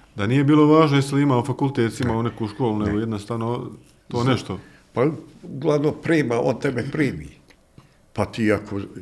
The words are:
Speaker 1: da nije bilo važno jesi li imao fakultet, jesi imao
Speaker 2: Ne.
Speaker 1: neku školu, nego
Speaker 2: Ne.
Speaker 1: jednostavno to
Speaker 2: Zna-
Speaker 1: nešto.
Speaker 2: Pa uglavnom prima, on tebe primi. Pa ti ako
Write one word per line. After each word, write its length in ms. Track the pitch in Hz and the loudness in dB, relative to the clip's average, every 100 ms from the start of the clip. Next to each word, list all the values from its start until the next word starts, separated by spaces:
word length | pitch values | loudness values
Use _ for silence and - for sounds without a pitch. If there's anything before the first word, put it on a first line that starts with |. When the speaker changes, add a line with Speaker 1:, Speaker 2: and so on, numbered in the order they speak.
| - - | -16 -6
Speaker 1:
da 120 | 101 | 0
nije 160 | 135 | 2
bilo 220 | 143 151 151 | 4 6 8
važno 300 | 156 156 139 | 6 6 4
jesi 180 | 135 139 | 2 2
li 60 | |
imao 240 | 143 123 120 | 4 2 0
fakultet, 380 | 123 139 123 | -2 -2 0
jesi 200 | 113 104 | -2 0
imao 200 | 120 113 | -2 0
Speaker 2:
Ne. 60 | 117 | -2
Speaker 1:
neku 180 | 113 107 | -4 -8
školu, 320 | - 120 107 | -2 -2 0
nego 160 | 104 104 | 0 -2
Speaker 2:
Ne. 60 | |
Speaker 1:
jednostavno 680 | 113 104 101 117 117 123 - - - _ - | -2 -6 -6 -4 -4 -4 -8 -14 -20 _ -8
to 100 | 120 | -2
Speaker 2:
Zna- 140 | 123 | 0
Speaker 1:
nešto. 280 | 120 - 92 - - _ | 0 -2 -10 -12 -20 _
Speaker 2:
Pa 120 | 113 143 151 - - | 0 0 -2 -12 -20
uglavnom 520 | - 131 151 147 147 - | -14 -4 0 0 0 -2
prima, 320 | 156 165 123 120 | 0 0 2 0
on 180 | 143 113 | 0 -2
tebe 240 | 139 123 135 | -4 -4 -4
primi. 360 | 151 135 80 73 - _ - _ - _ _ _ | -2 -2 -4 -12 -20 _ -20 _ -20 _ _ _
Pa 120 | - 101 | -6 -4
ti 260 | - 104 | 0 0
ako 300 | 101 104 101 98 - | 0 -2 -10 -10 -14